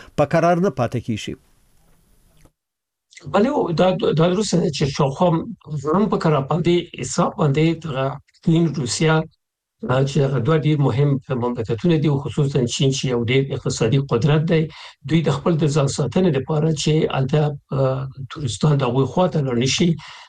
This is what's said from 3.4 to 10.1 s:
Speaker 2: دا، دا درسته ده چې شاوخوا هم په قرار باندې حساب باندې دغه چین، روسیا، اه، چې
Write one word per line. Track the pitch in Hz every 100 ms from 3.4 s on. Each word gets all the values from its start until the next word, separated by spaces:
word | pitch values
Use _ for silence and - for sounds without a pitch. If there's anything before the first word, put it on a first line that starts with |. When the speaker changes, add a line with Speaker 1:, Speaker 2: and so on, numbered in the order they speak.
| 262 - 170
Speaker 2:
دا، | 160 185
دا | - - 151 180
درسته | 185 208 175
ده | 180
چې | 139 143
شاوخوا | - 139 - 180 165 - - - 151 139
هم | 185 220
په | 214
قرار | 165 147 139
باندې | 165 165 175 - -
حساب | 143 - 247 -
باندې | 151 147 165 160 160
دغه | 135 135 143 - _ 175
چین، | 165 165 143
روسیا، | 113 - 156 160
اه، | 160 _ _ _ _ _ 113 127
چې | 135